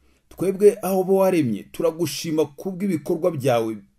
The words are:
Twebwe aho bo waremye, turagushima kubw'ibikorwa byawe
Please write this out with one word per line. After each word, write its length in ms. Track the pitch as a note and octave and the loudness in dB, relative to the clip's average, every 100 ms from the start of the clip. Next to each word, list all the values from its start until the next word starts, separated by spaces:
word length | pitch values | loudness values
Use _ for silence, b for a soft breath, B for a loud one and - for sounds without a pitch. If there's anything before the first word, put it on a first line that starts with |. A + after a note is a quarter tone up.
| _ _ _ | _ _ _
Twebwe 500 | - F3 F#3+ G#3 - | -4 -4 4 4 4
aho 220 | F3+ F#3+ | -2 0
bo 120 | F#3 F#3+ | 2 4
waremye, 460 | F#3+ F3 C3 G#2 | 4 2 0 -2
turagushima 840 | G#2+ - E3 D#3+ D#3+ - E3+ D#3 D3 | -8 -2 -2 0 -4 -4 -4 -2 -2
kubw'ibikorwa 840 | - F#3+ F3+ G3+ D#3+ - D#3+ F3+ | -4 -10 -6 -4 -4 -2 -2 -2
byawe 460 | D#3+ B2+ A#2+ A2+ G#2+ G2 | -2 0 0 0 -6 -14